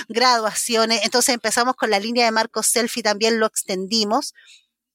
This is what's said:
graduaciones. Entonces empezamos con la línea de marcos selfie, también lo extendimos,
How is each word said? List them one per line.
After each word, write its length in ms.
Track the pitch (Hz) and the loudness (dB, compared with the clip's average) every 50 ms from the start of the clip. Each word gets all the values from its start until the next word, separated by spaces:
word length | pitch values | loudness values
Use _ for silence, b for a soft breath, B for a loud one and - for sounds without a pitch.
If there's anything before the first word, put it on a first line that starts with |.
| B - | B -6
graduaciones. 920 | 220 226 254 254 247 233 220 214 - - - - 240 220 226 220 226 220 202 | -2 2 2 4 4 2 0 -2 -2 -4 -4 -2 0 0 2 2 2 0 0
Entonces 300 | 220 - 247 233 - 247 | 0 0 0 2 2 0
empezamos 420 | 233 - 226 202 - 233 247 254 | -2 -2 -2 0 0 0 0 0
con 140 | - - 220 | -2 0 0
la 100 | 214 202 | 0 0
línea 260 | 202 226 233 240 240 | 0 -2 0 2 2
de 60 | 226 | 2
marcos 360 | 220 220 220 233 - 226 214 - | 2 0 -2 -2 -2 -2 -2 0
selfie, 340 | - - 226 233 - 247 | 0 0 0 -2 -4 -2
también 380 | 208 214 208 202 220 226 233 226 | -2 -2 0 2 2 2 2 2
lo 80 | 220 220 | 0 0
extendimos, 880 | - - - - 202 185 190 190 208 226 208 208 214 254 294 - B B B B B B B B _ _ _ _ _ | -2 -4 -6 -4 -6 -6 -4 -4 -2 -2 0 0 0 0 -2 -4 B B B B B B B B _ _ _ _ _